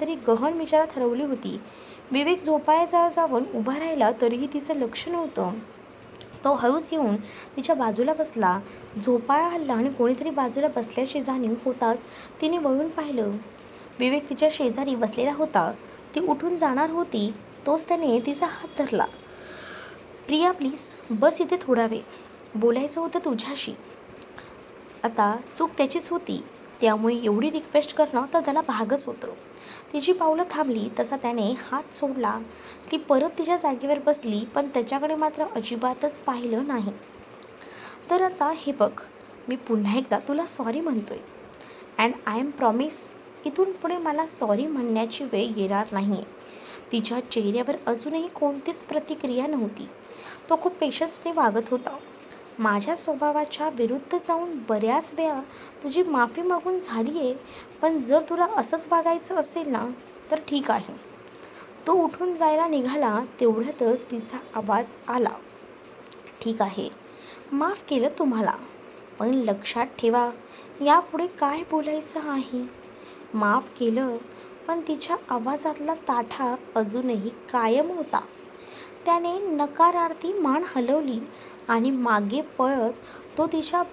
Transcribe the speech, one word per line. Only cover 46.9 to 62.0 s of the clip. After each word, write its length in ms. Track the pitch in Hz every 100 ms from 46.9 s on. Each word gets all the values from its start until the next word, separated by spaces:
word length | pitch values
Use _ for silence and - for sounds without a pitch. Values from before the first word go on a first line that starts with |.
तिच्या 380 | 233 220 240 247
चेहऱ्यावर 460 | 233 202 233 247 - -
अजूनही 420 | 233 302 320 349
कोणतीच 560 | - 285 277 339 339
प्रतिक्रिया 640 | - 302 302 311 254 247 285
नव्हती. 420 | 285 214 - - - - - - - -
तो 60 | 330
खूप 160 | 359 359
पेशन्सने 520 | 294 - 320 - 330
वागत 360 | 320 233 214 226
होता. 260 | 247 - 269 - - - - - -
"माझ्या 380 | 220 208 208 339
स्वभावाच्या 720 | - 277 294 294 294 - 311
विरुद्ध 500 | 247 226 269 - 349 349
जाऊन 220 | 330 349 302 220
बऱ्याच 460 | 214 220 277 330 -
वेळा 240 | 320 269 277 - - -
तुझी 200 | 285 302
माफी 400 | 370 269 240 330
मागून 360 | 359 349 370 370
झालीये, 560 | - 226 233 320 254 262 - - - -
पण 180 | 311 320
जर 200 | 240 302
तुला 260 | 320 339 349 440
असंच 320 | - 320 -
वागायचं 440 | 339 330 330 -
असेल 340 | 370 294 339 302
ना, 180 | 226 233 247 - - -
तर 80 | 311
ठीक 320 | - 285 277
आहे." 460 | - - - - - - - - - - - -
तो 60 |
उठून 420 | 359